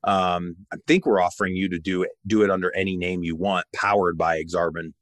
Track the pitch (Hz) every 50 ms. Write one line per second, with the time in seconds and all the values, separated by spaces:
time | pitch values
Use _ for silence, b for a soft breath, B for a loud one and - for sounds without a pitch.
0 | - 101 98 95 92 90 87 90 90 87 85 87 98 _ - 90 _ - 160 190
1 | - 151 107 95 90 87 - - 101 92 90 92 98 92 90 85 80 98 92 90
2 | 90 85 - _ _ 98 110 107 104 98 95 92 90 92 - 95 95 95 92 90
3 | 87 90 92 90 85 85 82 80 92 101 95 90 87 _ - - - 101 101 104
4 | 95 87 85 80 82 82 82 80 80 82 85 87 85 82 78 85 82 80 73 _